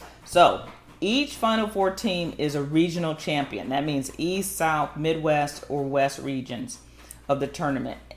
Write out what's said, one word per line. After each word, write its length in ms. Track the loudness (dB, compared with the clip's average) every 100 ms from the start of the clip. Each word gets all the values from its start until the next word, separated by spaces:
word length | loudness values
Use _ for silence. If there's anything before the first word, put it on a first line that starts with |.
| -20 -20
So, 420 | 2 8 8 8 -4 -16 -20 -4
each 320 | 0 2 0
Final 340 | 0 2 2 0
Four 220 | 2 0
team 420 | 0 -2 0 -2 -2
is 160 | -2
a 80 | 0
regional 520 | 2 4 4 2 -2
champion. 540 | -4 -2 -2 -2 -6 -4
That 160 | -2
means 260 | 0 -2 -4 -4
East, 400 | -2 -2 -4 -2
South, 400 | 0 0 -2 -2
Midwest, 680 | -2 0 2 2 0 -4 -6
or 140 | -4
West 360 | 0 2 0 0
regions 600 | -6 -6 -6 -8 -8 -12 -18 -20 -20 -10 -4
of 100 | -2
the 80 | -2
tournament. 520 | -4 -2 -2 -4 -10 -16